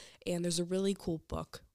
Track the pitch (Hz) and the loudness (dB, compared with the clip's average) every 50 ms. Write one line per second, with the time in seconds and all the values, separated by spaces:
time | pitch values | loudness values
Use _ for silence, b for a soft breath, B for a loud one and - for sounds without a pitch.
0 | B B B B B 185 175 170 175 175 165 175 175 170 185 190 196 196 196 - | B B B B B -2 0 2 2 2 2 2 2 2 2 2 4 2 2 0
1 | - 180 165 156 - - - - - - - - - - | 0 -2 -2 -2 -2 -4 -4 -4 -4 -6 -10 -16 -18 -20